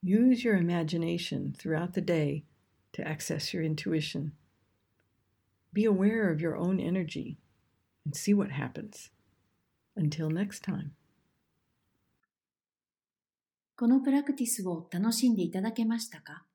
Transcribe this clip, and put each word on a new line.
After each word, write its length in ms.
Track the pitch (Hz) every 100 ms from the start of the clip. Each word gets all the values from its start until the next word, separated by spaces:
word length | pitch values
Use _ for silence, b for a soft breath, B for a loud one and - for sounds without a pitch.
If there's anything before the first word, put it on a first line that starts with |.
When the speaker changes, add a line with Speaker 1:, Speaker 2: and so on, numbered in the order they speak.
Speaker 1:
Use 420 | 180 208 247 247
your 120 | 247 202
imagination 960 | 170 175 160 165 165 170 - 160 143
throughout 380 | 143 - 160 175
the 100 | 175
day 440 | 160 170 147 147 - _ _ _ _
to 120 | - -
access 480 | 151 - 160 -
your 100 | 180
intuition. 680 | 160 156 - 160 151 - 151 - _ _ _ _ _ _ _ _ _ _ _ _ _
Be 100 | -
aware 480 | 220 196 202 226 208
of 100 | 156
your 140 | 170 -
own 240 | 175 190
energy 580 | - 185 165 - - - _ _ _ _ _ _ -
and 100 | 143
see 180 | -
what 180 | 202 -
happens. 600 | 135 - - 214 - - _ _ _ _ _ _ _ _ -
Until 340 | 151 151 156
next 340 | 160 202 -
time. 280 | - - 151 - _ _ _ _ _ _ _ _ _ _ _ _ _ _ _ _ _ _ _ _ _ _ _ _ _ _ _ -
Speaker 2:
こ 120 | 233
の 120 | 262
プ 120 | 262
ラ 120 | 277
ク 100 | 285 285
テ 100 | 233
ィ 20 |
ス 200 | - 185
を 200 | 165 170
楽 200 | 175 214
し 180 | 226 254
ん 60 | 214
で 60 |
い 100 | 165
た 100 | 190
だ 100 | 208
け 100 | 220 226
ま 140 | 226
し 100 | -
た 120 | 156
か？ 240 | - 151 _